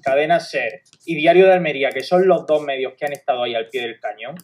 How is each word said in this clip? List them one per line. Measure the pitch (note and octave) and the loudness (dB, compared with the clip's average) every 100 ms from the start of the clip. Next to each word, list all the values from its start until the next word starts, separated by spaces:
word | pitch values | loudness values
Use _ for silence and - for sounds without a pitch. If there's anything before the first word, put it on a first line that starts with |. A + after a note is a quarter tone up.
Cadena | C3+ C3+ D#3 - | -2 0 2 0
ser | - D3 A#2 - _ _ - | -2 -6 -6 -10 _ _ -8
y | D#3+ | 0
Diario | D#3 F3 F#3+ | 4 6 6
de | |
Almería, | F#3 E3 C3+ C3+ | 6 2 -2 -2
que | C3+ | -4
son | C3 F3+ F#3 | -2 2 4
los | E3+ E3+ | 2 2
dos | D3+ | -2
medios | D3 C3+ B2+ - | -2 -4 -6 -6
que | D3 | -8
han | |
estado | C#3+ - B2 | -6 -4 -4
ahí | A#2+ A#2 | -2 -4
al | A2+ | -6
pie | B2+ | -6
del | A#2 A2+ | -8 -8
cañón, | A2+ G#2+ A#2 E3+ | -12 -12 -14 -16